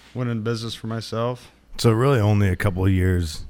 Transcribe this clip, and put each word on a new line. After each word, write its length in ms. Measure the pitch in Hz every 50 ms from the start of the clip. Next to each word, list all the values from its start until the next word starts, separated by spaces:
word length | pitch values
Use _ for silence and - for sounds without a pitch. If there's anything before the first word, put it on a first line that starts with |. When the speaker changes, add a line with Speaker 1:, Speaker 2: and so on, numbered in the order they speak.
| - - -
Speaker 1:
went 160 | 120 127 120
in 120 | 117 110
business 320 | 107 117 120 107 117 113 -
for 120 | - -
myself. 680 | 113 113 113 104 - 110 113 117 123 127 120 - - - _ _ _ - -
Speaker 2:
So 140 | - 117
really 280 | 110 110 127 143 139 117
only 280 | 101 107 107 101 101 95
a 80 | 90
couple 280 | - - 104 90 92 95
of 40 | 98
years 540 | 95 92 90 92 92 87 85 80 - - -